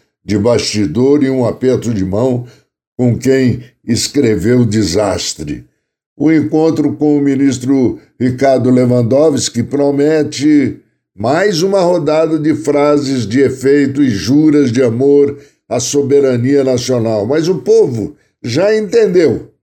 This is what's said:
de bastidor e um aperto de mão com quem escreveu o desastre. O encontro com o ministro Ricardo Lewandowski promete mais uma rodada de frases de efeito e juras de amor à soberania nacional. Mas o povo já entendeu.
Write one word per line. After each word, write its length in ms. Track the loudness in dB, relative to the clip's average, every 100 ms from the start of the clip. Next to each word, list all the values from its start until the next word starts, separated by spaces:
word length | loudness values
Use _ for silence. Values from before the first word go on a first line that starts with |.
| _ _
de 140 | -6 -2
bastidor 840 | 0 0 -2 -4 -2 0 2 2
e 60 | 0
um 140 | 0
aperto 480 | -2 -2 -2 -2 -2
de 120 | -4
mão 420 | -2 -2 -2 -2 -8 -20 _ _ _ -4
com 220 | -2 0
quem 440 | 0 2 0 -2 -8 _
escreveu 760 | -6 -4 -2 -2 -2 -2 0 0
o 60 | 0
desastre. 1000 | -2 -2 -2 -2 -4 -8 -10 -12 -12 -14 _ _ _ _ -4
O 140 | 0
encontro 640 | 0 0 0 0 0 -4 -2
com 200 | 0 0
o 40 |
ministro 800 | 0 0 0 -2 -2 0 0 -4 _ -4
Ricardo 520 | -4 0 0 2 2
Lewandowski 920 | 2 2 2 2 2 2 0 -4 -6
promete 1160 | -4 -2 0 0 0 0 -2 -2 2 2 2 -6 _ _ _ -6
mais 460 | -2 0 0 0
uma 180 | 0 0
rodada 580 | 0 0 0 0 0 0
de 160 | -2
frases 720 | -2 -2 0 2 2 0 -4 -2
de 140 | 0
efeito 600 | 0 0 2 2 2 0
e 80 | 0
juras 600 | 0 0 2 4 2 2
de 120 | 2
amor 580 | 0 2 2 4 2 -2 -18 _ -8
à 120 | -6
soberania 840 | -2 -2 2 2 2 0 0 0
nacional. 640 | 2 -2 -2 -2 -2 -2 -2
Mas 220 | -2 -2
o 100 | -2
povo 580 | 2 2 2 -2 -8 -10 _ _
já 340 | -6 -2 0 0
entendeu. 720 | 0 0 2 2 2 0 -8 _